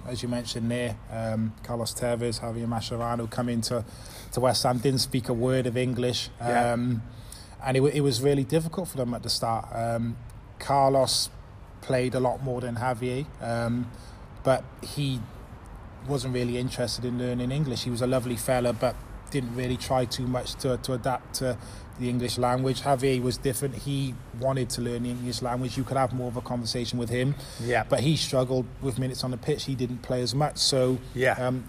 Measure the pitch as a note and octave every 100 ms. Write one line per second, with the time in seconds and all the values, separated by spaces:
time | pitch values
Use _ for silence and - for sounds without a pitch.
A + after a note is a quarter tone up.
0 | - B2+ B2 A#2+ A#2 B2 A2+ A#2+ A#2+ G#2+
1 | - A2+ A2+ A2 A2 - - A#2 A2 -
2 | A#2+ A#2+ A#2+ A2 A#2 A#2 A#2 A#2 - A#2
3 | A#2 A#2+ A#2 - B2 A#2 A2+ A#2+ G#2+ -
4 | - - - - B2+ - B2 B2 C3+ C3
5 | - C3 A#2 A#2 B2+ C3 B2 B2 B2+ A#2+
6 | B2 A2+ - - A#2+ A#2+ A#2+ A#2+ B2 A#2
7 | - - - - - - C3+ C3 C#3+ D3+
8 | C#3 A#2 C#3 C#3+ C3 D#3+ D#3+ - F3 C3
9 | A#2+ A#2 A2+ - A#2 A2+ - A2+ A#2 A#2
10 | A#2 A#2 - - - - - C#3 C3+ C3+
11 | B2+ - - - - - - - - C3
12 | B2+ B2+ B2 A#2 C3+ B2 B2 A#2 B2+ A#2
13 | B2+ B2+ D3+ - A2+ A#2 A#2 A#2+ A#2+ -
14 | - - - - - B2 - - - -
15 | C#3 B2 G#2 - - - - - - -
16 | C3 C#3 C3 B2 A#2+ B2 B2+ - A#2+ -
17 | B2 B2 B2 B2 B2 C#3+ C#3+ A2+ B2 A#2
18 | B2+ C3 B2 A2+ - B2+ A#2+ A2+ B2 -
19 | - - - C#3+ B2 A#2+ B2+ B2 - C3
20 | B2 - B2 B2 - - C3+ A#2+ B2+ B2+
21 | C3+ B2 - - C3 A#2 - - - -
22 | B2 B2 A#2+ B2 B2 B2+ C3 C3 C#3+ C3
23 | C3+ C3 B2 A2+ C#3 A#2+ C#3 A2+ C#3 C#3
24 | C3+ A2+ - A#2 C3 C3+ A#2+ - A#2+ A#2+
25 | B2 B2 B2 A2+ B2 B2 B2+ C3+ A#2 C3+
26 | B2+ B2+ B2 A#2+ - B2 A2+ B2 A#2 B2
27 | A#2 A#2+ C3 C#3+ - - A#2 A#2 G#2+ B2+
28 | C#3 D3+ - C3 B2+ C3 A2 - C3+ A#2+
29 | C3 B2 B2+ A#2+ - D3 - C3 A#2+ B2
30 | - B2+ B2 C3+ D3 - - C3+ B2+ B2+
31 | - B2 B2+ A2+ B2+ C3